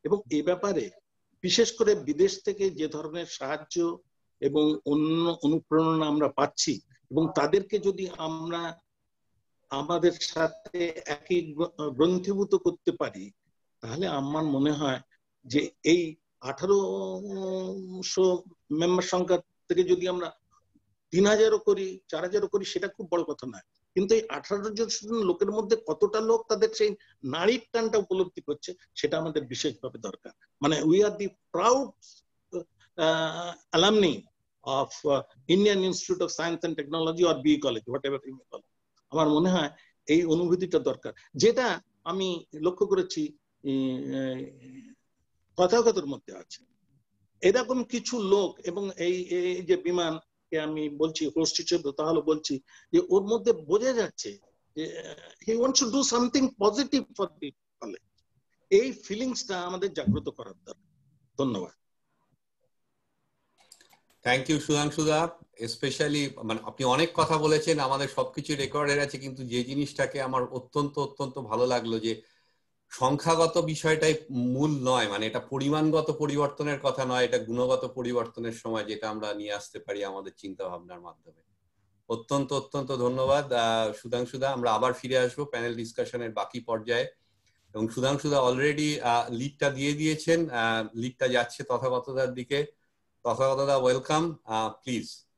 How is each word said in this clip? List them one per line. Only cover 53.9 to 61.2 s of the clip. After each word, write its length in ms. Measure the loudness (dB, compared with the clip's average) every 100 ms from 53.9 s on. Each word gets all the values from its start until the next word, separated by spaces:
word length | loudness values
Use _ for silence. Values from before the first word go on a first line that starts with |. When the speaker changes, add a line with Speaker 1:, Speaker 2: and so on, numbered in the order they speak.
Speaker 1:
যাচ্ছে 460 | 0 -2 -4 -12 -12 _ _ _ -8
যে, 220 | -8 -8
আহ, 460 | -14 -16 -20 -10
he 160 | -2 2
wants 220 | 4 4
to 80 | 4
do 240 | 2 2
something 200 | 2 2
positive 560 | 2 2 4 2 2 0
for 320 | 0 -2 -6
the 280 | -6 _ -14
college। 760 | _ _ _ -14 -14 _ _ _ _ _ _ _
এই 220 | 4 4
ফিলিংসটা 680 | -6 -8 -4 -4 -4 -6 -6
আমাদের 340 | -6 -6 -6
জাগ্রত 340 | -2 0 0 -4
করার 260 | -12 -18 -18 -20
দরকার। 420 | -20 _ _ _ _